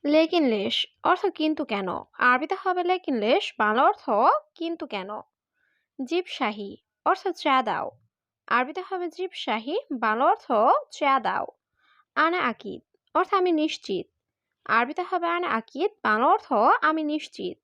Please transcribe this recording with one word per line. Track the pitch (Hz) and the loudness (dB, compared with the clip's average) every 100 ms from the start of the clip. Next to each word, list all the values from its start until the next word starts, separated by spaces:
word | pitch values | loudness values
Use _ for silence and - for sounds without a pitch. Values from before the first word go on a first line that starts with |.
লেকিন | 294 311 320 349 277 | 4 4 4 2 2
লেশ | 214 214 - - _ - | 2 -2 -4 -6 _ 0
অর্থ | 359 403 - | 2 0 -2
কিন্তু | 311 311 285 | -2 -2 -4
কেন, | 202 190 - - - 247 | -4 -4 -8 -10 0 2
আরবিতে | 247 302 381 | 2 0 -4
হবে | 381 359 349 | -2 0 0
লেকিন | 370 349 247 | -2 0 -2
লেশ, | 208 330 - - | 2 2 0 0
বাংলা | 214 220 320 | 0 4 2
অর্থ | - - 208 285 605 _ - | 2 -2 4 4 2 _ -10
কিন্তু | 330 330 302 | -8 -6 -8
কেন। | 202 190 214 - _ _ _ _ _ _ - | -10 -8 -12 -14 _ _ _ _ _ _ -12
জিব | 254 339 359 - | -4 -4 -4 -4
শাহী | 240 208 196 - _ _ - | -4 -4 -12 -14 _ _ -2
অর্থ | 370 381 339 | 0 -2 -4
চা | 302 262 220 | 0 2 0
দাও, | 170 - _ _ _ _ _ - | -4 -6 _ _ _ _ _ -2
আরবিতে | 233 254 311 370 | -2 -2 -8 -8
হবে | 370 349 330 | -8 -8 -8
জিব | 370 - | -10 -8
শাহী, | - 220 226 381 - 262 | -4 -4 -4 -6 -6 -4
বাংলা | 226 220 302 | -2 2 2
অর্থ | 415 - 226 240 554 554 - | 2 0 2 4 2 -2 -4
চা | 277 269 196 | 0 2 0
দাও। | 185 - _ _ _ _ _ _ - | -4 -6 _ _ _ _ _ _ 0
আনা | 311 359 262 | 0 0 -4
আকিদ | 220 202 - _ _ _ | -6 -12 -14 _ _ _
অর্থ | 311 359 392 | -2 0 2
আমি | 359 311 | 2 2
নিশ্চিত, | 302 - - 190 - _ _ _ _ _ - 220 | 0 -4 -6 -6 -6 _ _ _ _ _ -2 0
আরবিতে | 240 311 349 | 0 -4 -4
হবে | 359 339 349 | -2 -2 -2
আনা | 349 226 | -2 -4
আকিদ, | - 269 392 _ 226 | -6 -4 -4 _ -2
বাংলা | 214 277 | 2 4
অর্থ | 403 - 226 240 453 302 | 2 2 2 4 4 2
আমি | 320 302 | 0 -2
নিশ্চিত। | 302 - - 185 - | -4 -6 -10 -10 -10